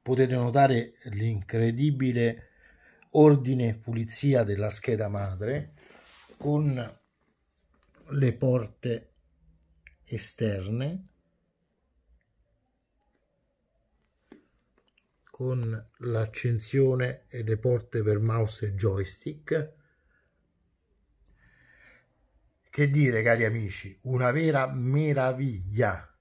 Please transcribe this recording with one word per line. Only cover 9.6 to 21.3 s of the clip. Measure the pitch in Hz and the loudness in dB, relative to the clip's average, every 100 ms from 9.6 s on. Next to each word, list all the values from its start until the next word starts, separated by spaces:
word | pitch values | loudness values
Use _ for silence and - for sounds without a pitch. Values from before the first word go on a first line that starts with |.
| _ _ - _ _ | _ _ -20 _ _
esterne, | 113 - - 113 98 92 117 139 190 185 _ _ _ _ _ _ _ _ _ _ _ _ _ _ _ _ _ _ _ _ _ _ _ _ _ _ _ _ _ _ _ _ - _ _ _ _ _ _ _ _ _ | -10 -10 -4 -4 -4 -6 -6 -6 -8 -14 _ _ _ _ _ _ _ _ _ _ _ _ _ _ _ _ _ _ _ _ _ _ _ _ _ _ _ _ _ _ _ _ -20 _ _ _ _ _ _ _ _ _
con | - 127 127 113 113 - _ | -8 -4 -2 -4 -6 -10 _
l'accensione | 120 113 107 - 120 113 - 139 135 127 127 127 _ | -4 -2 -2 -2 -2 -2 0 2 2 2 -2 -6 _
e | 123 | -8
le | 110 110 | -4 0
porte | 123 123 110 117 | 0 0 -2 -2
per | 107 104 | 0 2
mouse | 110 113 110 - 104 | 2 0 -2 -4 -6
e | |
joystick. | 98 101 95 95 - - 151 - 160 147 _ _ _ _ _ _ _ _ _ _ _ _ _ _ _ _ | -2 0 -2 -6 -8 -12 -12 -4 -4 -4 _ _ _ _ _ _ _ _ _ _ _ _ _ _ _ _